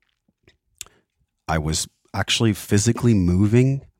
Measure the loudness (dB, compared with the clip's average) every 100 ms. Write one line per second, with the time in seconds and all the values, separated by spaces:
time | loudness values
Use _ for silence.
0 | _ _ _ _ _ _ _ _ -20 _
1 | _ _ _ _ -6 -4 -4 -6 -8 _
2 | _ -8 -4 0 0 0 0 0 0 0
3 | 2 2 2 2 2 2 2 -2 -8